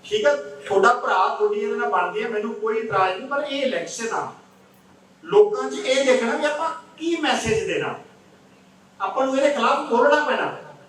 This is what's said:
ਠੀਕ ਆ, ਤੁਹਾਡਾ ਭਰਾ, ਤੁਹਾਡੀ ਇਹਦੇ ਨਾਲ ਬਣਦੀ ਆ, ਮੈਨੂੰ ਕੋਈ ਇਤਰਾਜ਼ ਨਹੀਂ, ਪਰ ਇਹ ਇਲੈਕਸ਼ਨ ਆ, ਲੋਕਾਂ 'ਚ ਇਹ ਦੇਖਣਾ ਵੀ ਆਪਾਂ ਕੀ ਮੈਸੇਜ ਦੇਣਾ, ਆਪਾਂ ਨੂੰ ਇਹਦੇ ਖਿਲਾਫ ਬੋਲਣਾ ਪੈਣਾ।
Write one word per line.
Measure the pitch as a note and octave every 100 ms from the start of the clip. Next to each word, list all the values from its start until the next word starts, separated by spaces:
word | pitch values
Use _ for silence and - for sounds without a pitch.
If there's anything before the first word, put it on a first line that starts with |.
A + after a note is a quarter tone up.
ਠੀਕ | - G#3+ G3+
ਆ, | -
ਤੁਹਾਡਾ | - - - G3 F#3+
ਭਰਾ, | - E3+ F3+ F#3 G#3
ਤੁਹਾਡੀ | G#3 G#3
ਇਹਦੇ | A3 G#3
ਨਾਲ | G#3
ਬਣਦੀ | - - G#3+
ਆ, | A#3
ਮੈਨੂੰ | G#3+ A3
ਕੋਈ | - A3 A3+
ਇਤਰਾਜ਼ | A3 G3 F#3 F#3
ਨਹੀਂ, | C4
ਪਰ | C#4+ D4
ਇਹ | C#4
ਇਲੈਕਸ਼ਨ | B3+ F3+ E3+ - A3+
ਆ, | - - - - _ _ _ _ _ _ _
ਲੋਕਾਂ | - G3+ G#3 G#3+ B3+
'ਚ |
ਇਹ | - C4 C4
ਦੇਖਣਾ | C4 B3 A#3 D4+
ਵੀ |
ਆਪਾਂ | D4+ D4+ E4 D#4 - -
ਕੀ | D#4+ E4
ਮੈਸੇਜ | C#4+ B3 A3 A3
ਦੇਣਾ, | - - - - - - _ _ _ _ _ _ _ _
ਆਪਾਂ | G3 - C4
ਨੂੰ | C4+
ਇਹਦੇ | D4
ਖਿਲਾਫ | A#3+ A3+ C4+ D4+
ਬੋਲਣਾ | A#3+ C#4 D4
ਪੈਣਾ। | D4 - - - - -